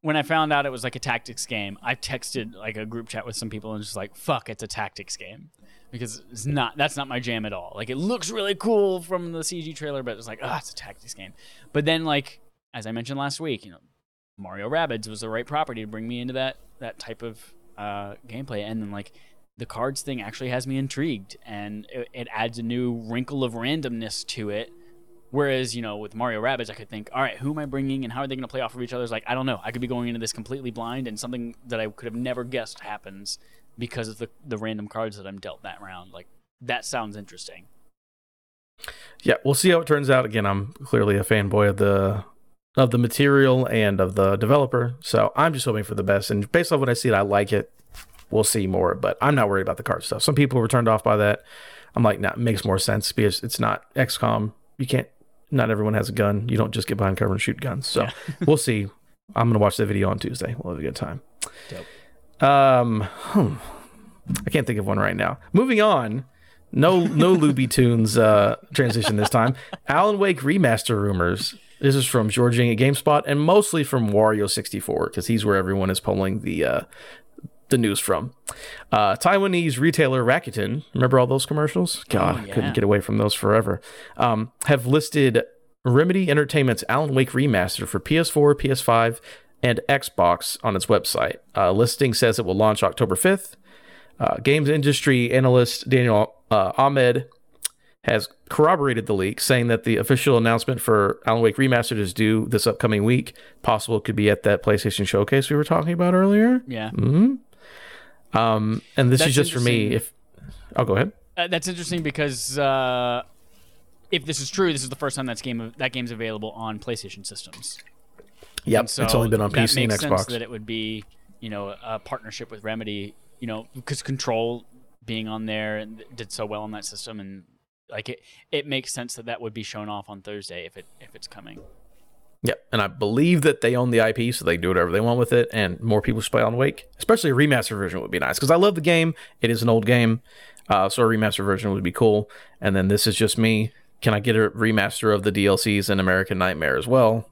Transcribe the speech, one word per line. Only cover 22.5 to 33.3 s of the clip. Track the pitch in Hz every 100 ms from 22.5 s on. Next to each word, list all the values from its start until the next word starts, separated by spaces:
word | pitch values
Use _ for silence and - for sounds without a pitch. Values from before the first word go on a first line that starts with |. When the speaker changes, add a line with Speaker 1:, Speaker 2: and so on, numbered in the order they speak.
| 117
Speaker 1:
a |
new | 117 120 123
wrinkle | 117 110 117 127 143
of | 131
randomness | 117 120 160 135 117 110 - -
to | - 104
it. | 104 117 - - - - - -
Whereas, | 135 143 131 127 117
you |
know, | 113 104
with | 107
Mario | 110 123 110
Rabbids, | 117 131 113
I |
could | 104 110
think, | 107 104
"All | 127
right, | 131 107
who | 135
am | 151
I | 147
bringing, | 135 135 135
and | 127
how | 120
are | 139
they | 131
gonna | 127
play | 131
off | 117 123
of |
each | 123
other?" | 123
It's | 120
like, | 110 -
I |
don't | 127 131
know. | 110
I | 98
could | 120
be | 123
going | 123 120
into | 117
this | 113
completely | - 110 135 123
blind, | 113 113 123 127
and | 107
something | 123 123 117 113 123
that | 117
I | 110
could | 104 120
have |
never | 113 127 123
guessed | 123 131 113 -
happens | 98 104 - 98 101